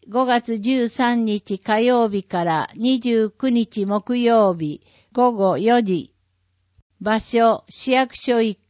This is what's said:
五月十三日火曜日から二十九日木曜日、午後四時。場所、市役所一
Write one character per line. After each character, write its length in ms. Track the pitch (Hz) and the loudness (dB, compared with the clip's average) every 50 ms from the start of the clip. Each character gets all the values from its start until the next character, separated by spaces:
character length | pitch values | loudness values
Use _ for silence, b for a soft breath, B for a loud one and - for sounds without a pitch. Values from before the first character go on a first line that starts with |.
| _ - | _ -6
五 160 | 202 247 262 | -2 -2 0
月 340 | 254 240 240 240 233 226 214 | 0 0 -2 -2 -4 -6 -4
十 280 | 202 247 269 254 240 | -2 0 0 0 0
三 380 | 226 - - 254 240 240 233 226 | -2 -2 -2 -2 0 0 0 0
日 340 | 220 208 202 - - 196 185 | -2 -2 -4 -4 -6 -8 -6
火 220 | - - 214 220 | -4 -2 0 0
曜 280 | 233 247 247 240 233 214 | 2 2 2 2 2 0
日 140 | 202 196 - | -2 -4 -6
か 200 | - - 175 170 | -4 -4 -2 0
ら 280 | 170 160 151 - - - | 0 0 -2 -2 -6 -6
二 240 | - 226 254 262 240 | -4 -2 0 0 0
十 300 | 240 247 233 220 220 208 | 0 0 0 0 0 -2
九 220 | - - 269 262 | -4 -4 -2 0
日 340 | 240 233 220 - - 214 196 | 0 0 -2 -2 -4 -6 -4
木 320 | 196 202 208 - - 247 | -2 -2 -4 -4 -4 -2
曜 380 | 247 240 233 233 226 208 190 175 | 0 2 4 4 4 4 2 0
日、 260 | 165 156 151 147 - b b b b b b b | -2 -4 -8 -8 -10 b b b b b b b
午 200 | 247 247 247 233 | 0 2 2 2
後 260 | 202 196 185 160 131 | 2 0 0 2 2
四 240 | 202 226 240 240 220 | 2 2 2 2 2
時。 280 | 190 185 156 - - _ _ _ _ _ _ _ _ _ _ _ _ _ _ _ _ _ - | 0 -2 -4 -4 -10 _ _ _ _ _ _ _ _ _ _ _ _ _ _ _ _ _ -8
場 180 | 185 208 220 214 | -4 -2 -2 -2
所、 460 | - - 233 233 226 226 208 - - - | -2 0 2 4 4 4 2 0 -4 -14
市 220 | - - - 262 | -14 -8 -2 0
役 260 | 247 262 262 247 - | 0 0 0 -2 -4
所 240 | - - 262 240 233 | -6 -2 0 2 2
一 160 | 226 220 190 - _ | 2 0 -2 -6 _